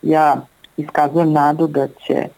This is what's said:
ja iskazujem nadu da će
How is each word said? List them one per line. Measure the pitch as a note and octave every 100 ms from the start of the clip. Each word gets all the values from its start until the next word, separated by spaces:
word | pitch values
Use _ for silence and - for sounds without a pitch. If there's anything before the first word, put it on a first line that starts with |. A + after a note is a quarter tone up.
ja | - D#3 D3+ C3 - _ _ -
iskazujem | D3+ - D3 D#3 D#3+
nadu | D3+ D3 D#3 E3
da | C#3+ C3+
će | - - C#3 -